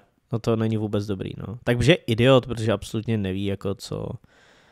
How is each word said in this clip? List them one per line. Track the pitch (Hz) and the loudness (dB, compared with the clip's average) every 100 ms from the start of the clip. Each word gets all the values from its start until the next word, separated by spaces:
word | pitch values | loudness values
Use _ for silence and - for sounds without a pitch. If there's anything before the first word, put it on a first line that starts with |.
| _ _ _ | _ _ _
No | 117 | -4
to | 123 113 | 0 0
není | 110 110 | 0 -2
vůbec | 107 104 104 | -2 -2 -4
dobrý, | 95 - - | -6 -8 -10
no. | - 120 | -12 -6
Takže | - 120 120 | -2 2 4
idiot, | 180 - 113 123 131 120 | 4 2 2 6 6 4
protože | 117 110 | -2 0
absolutně | 101 - 113 104 113 | -2 -2 -6 -2 -2
neví, | 95 95 101 | -2 -2 -2
jako | 98 101 98 | -4 -4 -6
co | - 101 - - _ _ _ _ _ | -8 -8 -8 -10 _ _ _ _ _